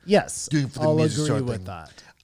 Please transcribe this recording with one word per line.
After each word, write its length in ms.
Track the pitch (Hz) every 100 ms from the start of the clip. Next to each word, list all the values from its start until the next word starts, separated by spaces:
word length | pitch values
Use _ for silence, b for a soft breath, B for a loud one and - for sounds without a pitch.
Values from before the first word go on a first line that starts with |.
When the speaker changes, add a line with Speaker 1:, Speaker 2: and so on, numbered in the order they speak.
Speaker 1:
Yes, 420 | 175 202 - - -
Speaker 2:
doing 200 | 156 135
for 120 | -
the 40 | 156
Speaker 1:
I'll 80 | 156
Speaker 2:
music 220 | 156 104
Speaker 1:
agree 80 | 151
Speaker 2:
sort 120 | -
of 80 | -
Speaker 1:
with 80 | 95
Speaker 2:
thing. 60 | 92
Speaker 1:
that. 240 | 87 78 - b _